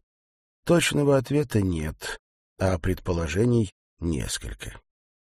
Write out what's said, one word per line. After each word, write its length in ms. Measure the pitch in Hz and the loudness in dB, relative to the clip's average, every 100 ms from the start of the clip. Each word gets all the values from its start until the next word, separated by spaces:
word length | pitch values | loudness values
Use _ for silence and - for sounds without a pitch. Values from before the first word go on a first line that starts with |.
| _ _ _ _ _ _ - | _ _ _ _ _ _ 2
Точного 520 | 175 - 147 143 139 | 2 4 2 4 2
ответа 440 | 127 143 147 110 | 2 -2 0 0
нет, 580 | 92 82 76 - - - _ _ _ - | 2 0 -4 -8 -10 -12 _ _ _ -2
а 220 | 95 92 | -2 0
предположений 920 | 95 90 - 85 82 87 120 117 101 _ _ - | -2 -2 -2 -2 -2 2 4 4 0 _ _ -8
несколько. 800 | 85 71 57 - 52 - - - _ _ _ _ | -4 -4 -4 -8 -10 -12 -14 -16 _ _ _ _